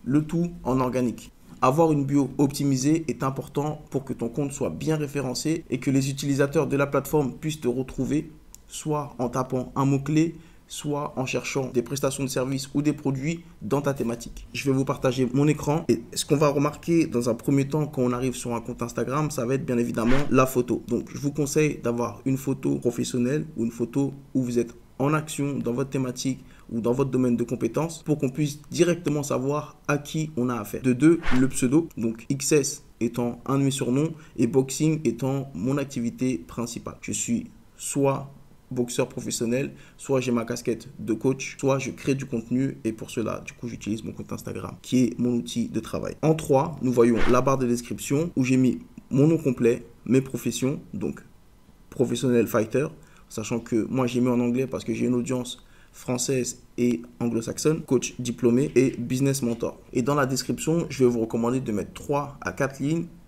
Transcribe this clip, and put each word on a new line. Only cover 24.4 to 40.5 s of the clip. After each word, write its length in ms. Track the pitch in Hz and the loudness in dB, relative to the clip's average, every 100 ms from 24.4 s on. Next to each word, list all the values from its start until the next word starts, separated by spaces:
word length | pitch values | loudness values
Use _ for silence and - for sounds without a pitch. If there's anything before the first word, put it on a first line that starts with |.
vous 180 | 123 120 | 0 0
êtes 160 | 120 - - - | -2 -8 -20 -2
en 160 | 135 | 0
action 420 | 151 151 - 143 131 | 0 -2 -4 -4 -2
dans 160 | 120 | -2
votre 160 | 120 139 | -2 -2
thématique 560 | 139 127 127 139 131 - - - | -2 -4 -4 -4 -6 -10 -20 -8
ou 80 | 117 | -2
dans 140 | 110 | 0
votre 160 | 127 135 | 2 2
domaine 260 | 127 127 | 2 2
de 80 | 117 | 2
compétences 600 | 120 123 120 143 160 - | 0 -2 0 0 -2 -4
pour 160 | - 151 | -2 0
qu'on 100 | 135 | 0
puisse 320 | 135 147 - - | 0 -2 -4 -8
directement 540 | 127 170 165 147 147 | 2 2 2 0 -2
savoir 520 | 139 127 135 147 143 - - | -2 -2 0 -2 -6 -10 -2
à 100 | 143 | -2
qui 340 | 143 156 156 120 | 0 -4 -2 0
on 120 | 123 | 0
a 60 | |
affaire. 280 | 120 104 - | -2 -6 -2
De 100 | 131 | 0
deux, 260 | 120 151 170 - 127 | 6 6 6 6 6
le 80 | 131 | 4
pseudo, 400 | - 127 151 165 - | 2 4 4 2 -4
donc 280 | 113 110 - | -4 -4 -4
X 220 | 139 - | -4 2
S 340 | 151 139 - - - | 2 2 -6 -16 -4
étant 420 | 117 123 120 - - | -2 0 -4 -4 -2
un 100 | 139 | 2
de 60 | |
mes 80 | 139 | 2
surnoms 420 | 135 120 131 160 - - - | 0 0 2 0 -4 -12 0
et 80 | |
Boxing 560 | 120 131 135 - 156 156 | 2 4 2 0 2 2
étant 480 | 165 - 135 139 135 | 0 0 -2 -2 -4
mon 220 | - 120 143 | -4 -2 -2
activité 600 | 135 120 117 117 127 127 | -2 -4 -4 -2 -2 -4
principale. 600 | - - 117 - - - | -8 -8 -8 -8 -12 -12
Je 100 | - | -8
suis 380 | 104 - 117 - - - | -6 -2 -2 -4 -18 -20
soit 560 | - - 143 139 135 - - - - - | -12 -6 0 0 0 -8 -18 -20 -20 -8
boxeur 400 | 123 120 - 127 | -4 -2 -2 -2
professionnel, 640 | - 113 - 117 127 139 - - - | -4 -8 -4 0 0 -2 -10 -20 -16
soit 240 | - 131 | -2 0
j'ai 100 | 123 | 2
ma 140 | 120 | 0
casquette 420 | 113 | -2